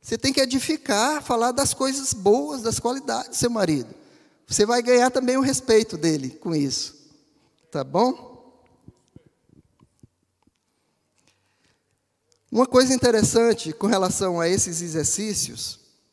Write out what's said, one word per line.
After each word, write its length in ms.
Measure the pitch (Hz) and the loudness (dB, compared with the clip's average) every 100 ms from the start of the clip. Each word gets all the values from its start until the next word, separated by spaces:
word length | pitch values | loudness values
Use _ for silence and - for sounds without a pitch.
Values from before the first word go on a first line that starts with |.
Você 160 | - 226 | -6 -4
tem 140 | 269 | -2
que 80 | 269 | 0
edificar, 800 | 269 262 - 311 - 208 240 302 | 0 -2 -4 -6 -2 0 0 -2
falar 300 | - 240 233 | -2 -2 0
das 220 | 254 277 | 0 -2
coisas 400 | - 262 269 269 | -2 -4 -4 -6
boas, 480 | 214 196 226 285 277 | -2 2 2 2 -6
das 180 | 226 - | -6 -4
qualidades 500 | 233 269 277 233 - | -4 -4 -4 -6 -6
do 60 | - | -2
seu 140 | 240 | -2
marido. 440 | 233 185 147 117 - - _ _ _ _ | 0 0 0 -4 -16 -20 _ _ _ _
Você 200 | - 208 | 0 2
vai 160 | 240 | 2
ganhar 280 | 240 247 254 | 4 4 4
também 260 | 254 247 262 | 2 0 0
o 60 | |
respeito 560 | 269 262 - 220 214 170 | 0 -2 2 2 2 -2
dele 320 | 165 151 131 | -2 0 -4
com 260 | - - 160 | -10 -4 -2
isso. 400 | 139 123 - - _ _ _ _ _ _ _ | -2 -4 -8 -14 _ _ _ _ _ _ _
Tá 140 | 151 | -8
bom? 540 | 135 156 247 349 - - - _ _ _ - _ _ - _ _ _ _ _ _ _ _ - _ _ _ _ _ _ _ _ _ _ _ _ _ _ _ _ _ _ _ _ _ _ _ _ | -4 2 2 0 -10 -20 -20 _ _ _ -20 _ _ -20 _ _ _ _ _ _ _ _ -20 _ _ _ _ _ _ _ _ _ _ _ _ _ _ _ _ _ _ _ _ _ _ _ _
Uma 160 | 220 247 | 0 4
coisa 280 | 254 254 | 4 4
interessante 800 | 262 247 220 214 233 233 214 156 | 4 4 4 4 4 4 2 -4
com 140 | 156 196 | -4 0
relação 520 | 202 185 185 190 175 | 2 0 0 -2 0
a 80 | 165 | 0
esses 340 | 196 190 165 | 0 -2 -4
exercícios 1000 | 170 156 147 - 214 190 123 117 - - _ _ _ | -6 -4 -2 -2 -4 -4 -6 -8 -12 -14 _ _ _